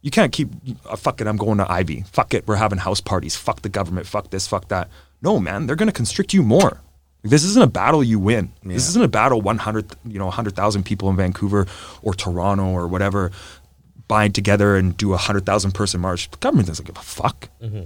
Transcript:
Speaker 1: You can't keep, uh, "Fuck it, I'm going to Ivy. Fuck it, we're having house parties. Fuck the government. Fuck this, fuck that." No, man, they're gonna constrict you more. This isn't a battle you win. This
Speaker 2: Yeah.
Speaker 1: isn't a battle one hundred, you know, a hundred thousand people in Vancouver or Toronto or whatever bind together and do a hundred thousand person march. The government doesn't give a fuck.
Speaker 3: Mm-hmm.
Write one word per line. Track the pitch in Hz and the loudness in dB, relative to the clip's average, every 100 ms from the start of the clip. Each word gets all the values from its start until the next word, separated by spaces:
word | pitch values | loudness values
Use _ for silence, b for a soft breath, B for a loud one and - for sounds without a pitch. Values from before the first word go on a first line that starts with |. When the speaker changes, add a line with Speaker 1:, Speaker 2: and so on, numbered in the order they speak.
Speaker 1:
You | 147 | 0
can't | 214 165 | 2 2
keep, | - 143 - 127 110 - | 2 -4 -6 -12 -14 -10
uh, | 113 | -4
"Fuck | 143 - | -4 -2
it, | 107 | -2
I'm | 107 | 0
going | 107 104 | 0 0
to | 98 | 0
Ivy. | 87 95 - 101 | 0 -2 -4 -2
Fuck | - 117 | -2 0
it, | 110 - | -2 0
we're | 104 | 0
having | 110 98 | 2 0
house | 92 98 | -2 -4
parties. | - 92 73 - | -2 -4 -2 -6
Fuck | - - | -4 -4
the | 107 | -6
government. | 98 87 92 - | -4 -4 -4 -4
Fuck | 104 - | -8 -6
this, | 95 - | -8 -4
fuck | 98 - | -6 -4
that." | 95 85 b b _ | -6 -6 b b _
No, | 175 202 | 0 0
man, | 85 101 113 | 0 -4 -4
they're | 156 | 0
gonna | 214 | 0
constrict | - 113 - 196 | 0 -4 -2 0
you | 196 | 2
more. | 113 151 156 - - _ _ _ | 6 6 4 2 -20 _ _ _
This | 107 143 | 2 4
isn't | 175 214 | 6 6
a | 160 | 6
battle | 92 107 156 | 4 2 4
you | 120 107 | 4 2
win. | 95 117 92 - 95 | 2 2 0 -8 -6
This | 90 - | -4 0
Speaker 2:
Yeah. | |
Speaker 1:
isn't | 196 | 2
a | 160 | 2
battle | 104 127 120 | 4 2 2
one | 98 113 | 0 -2
hundred, | 107 107 104 - 117 | -2 -4 -6 -14 -12
you | 101 | -6
know, | 95 | -4
a | |
hundred | 90 104 95 | -4 -4 0
thousand | 104 101 | 0 0
people | 92 101 98 | -2 -2 0
in | 95 | 2
Vancouver | 92 92 101 101 92 B B B | 0 0 0 2 0 B B B
or | 110 92 | -6 -4
Toronto | - 87 95 98 95 | -4 -2 0 0 0
or | 92 87 | -2 -2
whatever | 92 98 98 90 95 B B _ _ _ - - | -2 0 0 -2 -6 B B _ _ _ -20 -2
bind | 107 104 101 | 2 2 2
together | 101 101 101 98 | 2 4 4 4
and | 95 85 | 2 0
do | 104 | 0
a | 92 | 0
hundred | - 101 98 | 0 -2 0
thousand | 104 98 | 0 0
person | 95 101 92 | -2 -2 -2
march. | 92 90 - | -4 -4 -8
The | - | -4
government | 359 240 87 | 2 2 2
doesn't | 80 - | -2 -12
give | - | -16
a | |
fuck. | - - - - - _ | -16 -4 -4 -4 -20 _
Speaker 3:
Mm-hmm. | 117 104 | -10 -10